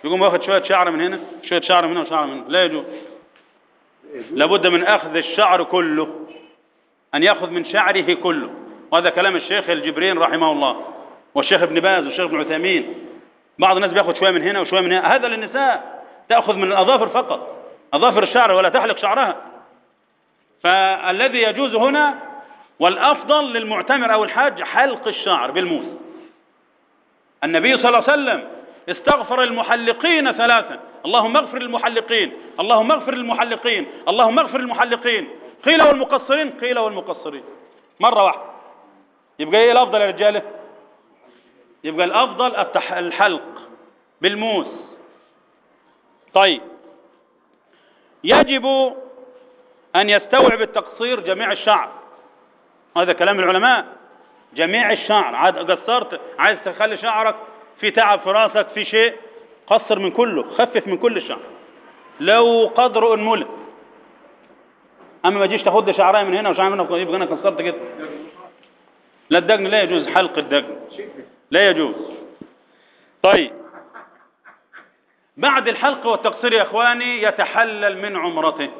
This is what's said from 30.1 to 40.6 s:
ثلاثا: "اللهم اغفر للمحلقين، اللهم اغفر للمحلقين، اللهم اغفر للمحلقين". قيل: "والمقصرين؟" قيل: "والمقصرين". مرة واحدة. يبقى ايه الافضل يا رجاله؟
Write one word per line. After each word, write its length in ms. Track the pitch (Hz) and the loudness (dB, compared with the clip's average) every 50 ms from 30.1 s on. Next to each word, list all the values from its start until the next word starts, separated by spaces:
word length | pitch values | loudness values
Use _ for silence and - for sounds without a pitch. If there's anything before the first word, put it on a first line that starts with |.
| 339 311 285 262 | 2 2 2 0
ثلاثا: 480 | 240 - 233 233 240 226 202 - 135 - - - - - - | 0 0 2 4 4 2 2 -2 -12 -16 -16 -20 -20 -12 -6
"اللهم 320 | 165 208 240 214 226 233 | 0 2 2 2 4 2
اغفر 220 | 302 285 - 247 247 | 0 0 0 -8 -10
للمحلقين، 720 | 247 240 233 226 - 233 233 226 220 - 233 226 190 143 - - - - - - | -8 -6 -6 -2 -2 -2 -2 -2 -4 -2 -2 -2 -2 -2 -6 -14 -20 -18 -8 -6
اللهم 320 | 180 208 240 220 220 233 | 0 2 2 2 4 2
اغفر 220 | 311 285 - 247 262 | 0 0 0 -6 -6
للمحلقين، 720 | 247 247 233 226 - 233 233 233 - - 240 226 196 160 - - - - 165 | -6 -6 -6 -2 -4 -2 -4 -4 -6 -4 -4 -2 -2 -6 -8 -12 -8 -4 -2
اللهم 300 | 185 226 233 220 226 311 | 2 2 2 4 4 2
اغفر 200 | 302 - - 262 | 0 0 -4 -6
للمحلقين". 680 | 254 247 233 233 247 240 233 233 240 240 233 208 160 - - - - - - _ - | -6 -6 -2 -2 0 -2 -2 -4 -2 -2 -2 -2 -4 -8 -14 -20 -20 -20 -20 _ 0
قيل: 180 | 262 320 320 | 2 4 6
"والمقصرين؟" 680 | 311 294 285 262 262 - 285 254 254 - 269 302 311 269 | 6 4 4 2 0 -2 -2 -4 0 0 -2 -2 -2 -4
قيل: 280 | - - 233 247 247 240 | -8 -8 -6 -4 -2 -2
"والمقصرين". 640 | 226 214 208 190 - 196 165 - - 156 143 135 131 - - - - _ _ _ _ _ _ _ | -2 -4 -4 -8 -10 -10 -12 -10 -10 -14 -14 -14 -18 -20 -20 -20 -20 _ _ _ _ _ _ _
مرة 240 | 196 233 240 214 196 | 2 4 4 6 4
واحدة. 180 | 180 147 - - - - - - - - _ _ _ _ _ _ _ _ _ _ _ _ - | 4 2 -2 -10 -18 -20 -20 -20 -20 -20 _ _ _ _ _ _ _ _ _ _ _ _ -10
يبقى 220 | 151 156 175 214 | -4 0 2 4
ايه 120 | 233 240 | 4 6
الافضل 280 | 247 247 247 247 220 214 | 6 4 2 2 2 0
يا 60 | 208 | 0
رجاله؟ 360 | 196 185 - 208 208 208 208 - - - - | 0 0 2 0 0 0 0 -8 -8 -18 -18